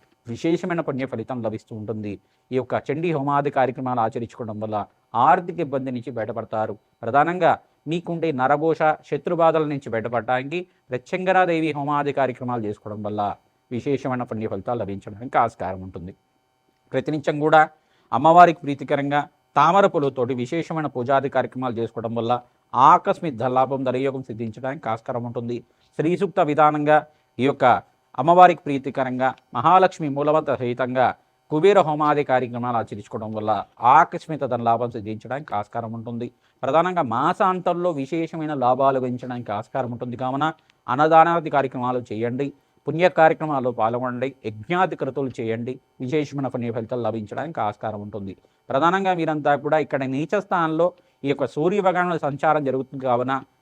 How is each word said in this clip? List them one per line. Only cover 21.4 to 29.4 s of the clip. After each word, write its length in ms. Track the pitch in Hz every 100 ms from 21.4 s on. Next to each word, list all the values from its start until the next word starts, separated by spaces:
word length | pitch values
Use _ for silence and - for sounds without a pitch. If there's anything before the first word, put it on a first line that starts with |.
| 123 131 127 117
చేసుకోవడం 360 | 113 - 113 117
వల్ల 260 | 113 127 - _ _ 123
ఆకస్మిక 580 | 139 175 - 196 170 117
ధనలాభం, 480 | 127 127 131 135
ధనయోగం 400 | 131 127 135 135
సిద్ధించడానికి 640 | 127 110 117 110 131 147 -
ఆస్కారం 340 | 113 - 120
ఉంటుంది. 400 | 120 123 117 120 - _ _ -
శ్రీ 180 | 151 175
సూక్త 220 | 190 175
విధానంగా 680 | 156 147 151 151 147 151 151 _ _ -
ఈ 60 | 131
యొక్క 200 | 135 131 110 - _ _ -
అమ్మవారికి 420 | 139 175 180 170 -
ప్రీతికరంగా 640 | 139 135 131 131 127 131 -